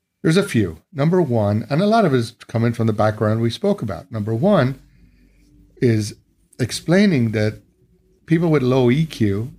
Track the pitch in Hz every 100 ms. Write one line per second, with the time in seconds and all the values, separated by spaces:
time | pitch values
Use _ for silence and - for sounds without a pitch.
0 | _ _ 175 165 170 120 95 78 _ 151
1 | 151 185 151 117 101 107 - 143 208 233
2 | 190 131 113 - - 117 117 117 113 104
3 | 107 107 107 110 117 117 196 202 113 82
4 | - 110 104 113 175 196 127 139 - _
5 | _ _ _ _ _ _ _ - 123 110
6 | 104 - _ _ _ - 123 - - 180
7 | 208 151 113 107 107 107 _ _ _ _
8 | _ _ - 165 170 151 123 131 123 135
9 | 160 - 107 98 127